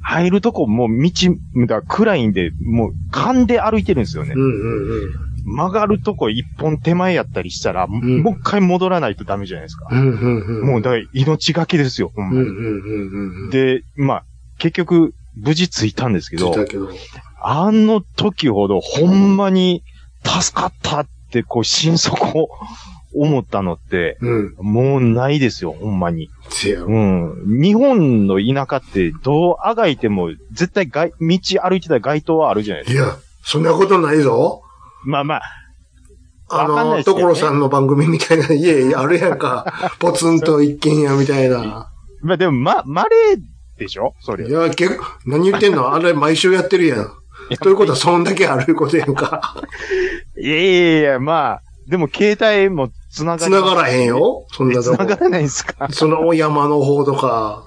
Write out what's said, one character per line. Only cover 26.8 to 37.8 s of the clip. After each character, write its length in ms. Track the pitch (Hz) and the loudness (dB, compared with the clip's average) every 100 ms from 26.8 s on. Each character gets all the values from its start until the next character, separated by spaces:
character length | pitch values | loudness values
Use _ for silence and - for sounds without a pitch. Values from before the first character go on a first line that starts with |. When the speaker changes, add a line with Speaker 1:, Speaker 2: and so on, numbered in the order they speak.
| - | 0
Speaker 1:
う 40 | |
ん。 680 | 110 101 90 82 - 92 117 | 2 2 0 -2 -6 -2 2
日 120 | 175 | 2
本 520 | 214 277 240 147 113 | 4 4 4 4 2
の 140 | 98 95 | 2 2
田 280 | 110 139 131 | 0 -2 -2
舎 80 | 135 | -6
っ 140 | - | -4
て 200 | 98 87 80 | -2 -2 -2
ど 300 | 127 147 175 | 0 2 2
う 20 | 170 | 0
あ 140 | 202 | -2
が 120 | 226 196 | 0 0
い 100 | 127 | 0
て 120 | 113 | -2
も 220 | 101 87 78 - | 0 -4 -8 -16
絶 220 | 110 180 | -6 -2
対 140 | 208 165 | -2 -2
が 180 | 147 | -2
い-、 60 | 165 - | -4 -2
道 420 | 160 185 - 190 | -2 0 0 -2
歩 140 | 180 | 0
い 60 | 185 | -2
て 60 | 160 | 0
た 80 | |
ら 40 | 135 | 0
街 240 | 101 151 | 0 -2
灯 140 | 151 160 | 0 2
は 120 | 147 | 2
あ 40 | |
る 100 | 104 | 0
じ 80 | 104 | -2
ゃ 40 | |
な 60 | 80 | -8
い 40 | |
で 60 | 113 | -2
す 60 | 135 | 0
か。 60 | |
Speaker 2:
い 40 | 135 | 0
や、 80 | - - - | -4 -18 -16
そ 160 | - 151 | -6 -2
ん 40 | |
な 80 | 165 | 2
こ 120 | 165 | 2
と 140 | 190 190 | 4 4
な 140 | 156 | 4
い 40 | 156 | 2
ぞ。 400 | 139 117 165 - - - - - | 4 2 0 -2 -18 -20 -20 -12
Speaker 1:
ま 140 | 135 143 | -4 -4
あ 40 | |
ま 120 | 143 | -2
あ。 60 | 147 - - - - _ _ - - - _ - | -4 -6 -20 -20 -20 _ _ -20 -20 -20 _ -6
Speaker 2:
あ 180 | 151 151 | -2 0
の、 60 | |
Speaker 1:
わ 100 | 147 | 0
か 0 | |
ん 40 | 156 | 0
な 40 | |
い 20 | 151 | 0
で 60 | |
す 20 | |
け 60 | 170 | 2
ど 60 | 190 | 2
ね。 180 | 180 | 2
Speaker 2:
所 0 | |
さ 160 | 160 156 | 2 2
ん 80 | 143 | 2
の 100 | 139 | 2
番 180 | 139 | 2